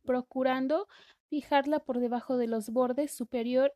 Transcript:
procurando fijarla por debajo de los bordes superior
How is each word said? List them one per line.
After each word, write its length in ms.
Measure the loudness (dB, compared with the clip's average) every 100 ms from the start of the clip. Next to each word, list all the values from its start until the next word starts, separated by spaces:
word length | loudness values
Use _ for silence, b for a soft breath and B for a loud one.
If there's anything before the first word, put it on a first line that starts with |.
procurando 840 | -2 -2 -2 0 0 2 0 0 -2 B B B -8
fijarla 480 | -6 2 2 2 -2
por 220 | -2 -2
debajo 360 | -2 -2 -2 -2
de 120 | 0
los 220 | -2 -2
bordes 420 | 0 0 0 -4
superior 600 | -4 -6 -4 0 2 2